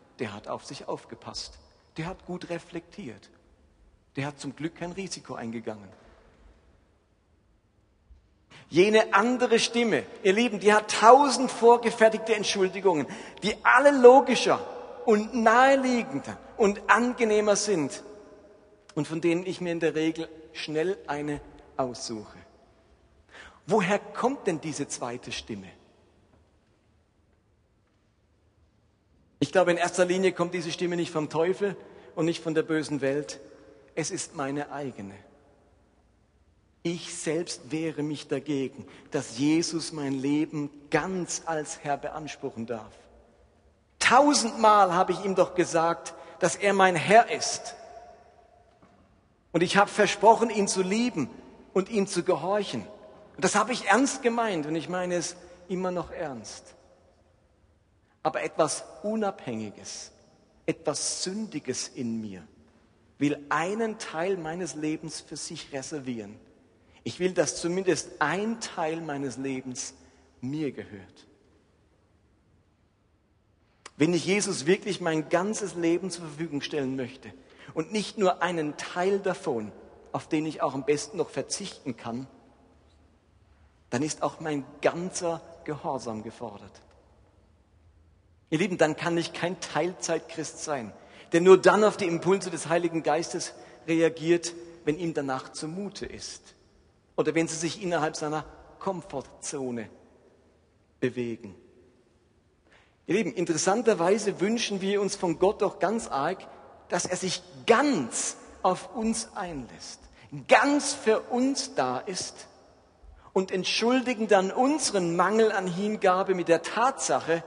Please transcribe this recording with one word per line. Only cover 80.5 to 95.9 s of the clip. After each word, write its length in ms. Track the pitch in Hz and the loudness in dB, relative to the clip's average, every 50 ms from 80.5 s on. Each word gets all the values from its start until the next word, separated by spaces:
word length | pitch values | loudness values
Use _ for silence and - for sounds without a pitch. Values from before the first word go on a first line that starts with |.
| 143 - | -4 -4
auch 120 | - 143 127 | -4 -4 -4
am 120 | 139 - | -4 0
besten 320 | - 147 147 - - - 180 | 0 0 0 -2 -6 -6 -6
noch 120 | 143 - | -6 -4
verzichten 680 | - 139 123 - - - 202 175 - - - 139 120 - | -4 -8 -6 -6 -8 -8 -8 -12 -14 -10 -10 -10 -10 -8
kann, 300 | - 120 117 123 135 131 - - - - _ _ _ _ _ _ _ _ _ _ _ _ _ _ _ _ _ _ _ _ _ _ _ _ _ _ _ _ | -8 -8 -8 -8 -10 -12 -18 -20 -20 -20 _ _ _ _ _ _ _ _ _ _ _ _ _ _ _ _ _ _ _ _ _ _ _ _ _ _ _ _
dann 120 | 120 120 | -4 -2
ist 220 | 147 156 - - - | -2 -2 -4 -4 -4
auch 160 | 143 - - | -6 -6 -6
mein 260 | 160 160 151 143 131 - - - | -6 -6 -6 -6 -6 -10 -12 -2
ganzer 600 | - 190 - 170 175 185 - - 190 170 165 156 - - - - - | 0 0 0 0 -6 -8 -6 -4 -4 -4 -4 -4 -8 -16 -20 -14 -10
Gehorsam 580 | - 151 139 - 170 139 123 120 123 110 107 107 | -10 -10 -8 -6 -6 -6 -6 -6 -8 -8 -8 -10
gefordert. 580 | 117 - - 120 110 101 101 104 98 - - - _ _ _ _ _ _ _ _ _ _ _ _ _ _ _ _ _ _ _ _ - _ _ _ _ _ _ _ _ _ _ _ _ | -12 -12 -12 -14 -14 -14 -16 -20 -20 -20 -20 -20 _ _ _ _ _ _ _ _ _ _ _ _ _ _ _ _ _ _ _ _ -20 _ _ _ _ _ _ _ _ _ _ _ _
Ihr 100 | 160 156 | 0 0
Lieben, 180 | 190 208 180 - | 0 0 2 2
dann 180 | 165 156 151 | 2 2 2
kann 220 | - - 175 170 170 | -2 -2 -2 -2 -2
ich 160 | 165 170 - | -2 -4 -6
kein 260 | - - 175 185 - | -6 -4 -4 -4 -6
Teilzeitchrist 1040 | - - - 151 160 180 185 - - - 165 160 - - - - 151 - - - - | -10 -6 -4 -2 -2 -2 -4 -6 -4 -4 -4 -4 -4 -8 -10 -10 -10 -10 -10 -12 -8
sein, 300 | 160 147 131 110 101 - - - - - - - - - | -6 -6 -6 -6 -10 -14 -18 -20 -20 -20 -20 -8 0 2
der 80 | 165 | 6
nur 200 | 175 185 190 185 | 10 10 10 10
dann 220 | - 185 175 208 214 | 10 6 6 8 6
auf 140 | 208 - - | 4 4 2
die 100 | 202 170 | -2 -2
Impulse 420 | 170 160 143 170 190 196 185 190 | -2 0 2 2 2 2 0 -6
des 200 | 165 151 - 143 | -8 -8 -2 0
Heiligen 340 | 165 175 170 170 165 165 143 | 0 0 0 0 -2 -2 0
Geistes 500 | 156 147 160 165 - - 170 - - - - - - - - - | 0 0 0 -2 -4 -6 -8 -8 -8 -12 -16 -20 -20 -20 -16 -6
reagiert, 680 | 156 165 165 165 160 160 165 156 165 175 170 170 - - - - - - - - | -2 2 2 2 2 0 -2 2 2 2 2 2 -4 -10 -12 -18 -20 -20 -6 -4
wenn 120 | 151 151 165 | -4 -2 -2
ihm 160 | 175 165 147 | -4 -4 -4
danach 380 | 151 139 135 131 131 - - | -4 -4 -4 -4 -6 -8 -10
zumute 540 | - - 160 156 165 190 202 190 | -12 -10 -10 -8 -8 -8 -10 -10